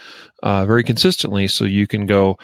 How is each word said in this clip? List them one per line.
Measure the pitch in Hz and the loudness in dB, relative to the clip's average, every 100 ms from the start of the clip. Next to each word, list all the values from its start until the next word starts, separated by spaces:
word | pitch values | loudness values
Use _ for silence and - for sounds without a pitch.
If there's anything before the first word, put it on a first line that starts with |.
| - - - _ | -20 -20 -20 _
uh, | 107 98 98 | -2 0 2
very | 117 | 2
consistently | 117 113 185 - 101 101 98 | 2 0 0 0 -4 -2 -2
so | - | -2
you | 104 98 101 | 0 0 0
can | 107 101 | -2 0
go | 101 95 95 | 2 2 -2